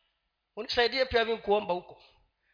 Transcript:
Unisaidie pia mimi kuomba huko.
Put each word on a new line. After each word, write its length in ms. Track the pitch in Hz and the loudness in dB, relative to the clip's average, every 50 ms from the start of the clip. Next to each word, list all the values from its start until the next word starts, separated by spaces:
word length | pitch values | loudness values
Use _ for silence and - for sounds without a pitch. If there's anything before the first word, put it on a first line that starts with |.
| _ _ _ _ _ _ _ _ _ _ _ | _ _ _ _ _ _ _ _ _ _ _
Unisaidie 500 | - 220 - - - 240 226 220 269 254 | -12 -10 -4 0 2 2 2 2 0 0
pia 200 | 254 247 233 226 | 2 2 2 2
mimi 120 | 226 226 220 | 2 -2 -2
kuomba 360 | - 202 202 208 208 180 175 | 0 0 0 2 0 -2 -4
huko. 300 | 180 - - - - - _ _ _ _ _ _ _ _ _ | -6 -6 -12 -20 -20 -20 _ _ _ _ _ _ _ _ _